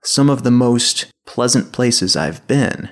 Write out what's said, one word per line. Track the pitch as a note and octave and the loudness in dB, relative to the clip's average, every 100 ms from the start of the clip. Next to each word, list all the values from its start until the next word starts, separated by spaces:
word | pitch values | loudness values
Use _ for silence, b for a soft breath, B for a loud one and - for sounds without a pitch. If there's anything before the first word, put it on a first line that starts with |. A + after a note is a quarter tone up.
Some | - - C#3 | -6 0 2
of | C3+ | 2
the | A#2+ | 2
most | B2 B2 A#2+ - - - _ - | 4 4 2 0 -4 -8 _ -12
pleasant | - A#2+ B2 - | -2 0 0 -2
places | - B2 A#2+ F2+ D2+ | -2 0 0 0 -2
I've | D2+ E2 - | -4 -6 -2
been, | C#3 A#2 - - | 0 0 -4 -12